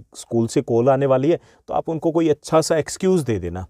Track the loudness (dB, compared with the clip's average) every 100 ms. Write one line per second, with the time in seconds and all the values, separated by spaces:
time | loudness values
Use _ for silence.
0 | -10 -20 -4 -2 0 -2 0 2 4 2
1 | 2 2 2 0 _ _ -8 -6 -4 -4
2 | -2 0 0 0 0 0 2 0 -2 -2
3 | 0 2 0 -4 -4 -10 -12